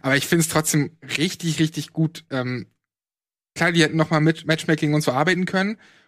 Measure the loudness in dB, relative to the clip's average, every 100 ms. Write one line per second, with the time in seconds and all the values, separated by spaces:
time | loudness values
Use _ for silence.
0 | 0 0 2 0 2 0 0 0 -2 -6
1 | -8 -4 -4 -4 -6 -2 -2 -2 -8 -2
2 | -2 -4 _ -6 -4 -6 -10 _ _ _
3 | _ _ _ _ _ -2 2 4 2 2
4 | 0 2 2 0 -2 -2 0 0 2 0
5 | 0 0 2 0 0 -2 -2 -6 -16 _